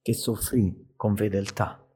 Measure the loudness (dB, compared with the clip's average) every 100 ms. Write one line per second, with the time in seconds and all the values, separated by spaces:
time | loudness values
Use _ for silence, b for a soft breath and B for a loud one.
0 | -2 -2 -2 -2 0 2 2 0 -12 -2
1 | 0 2 0 0 -2 -2 -4 -6 _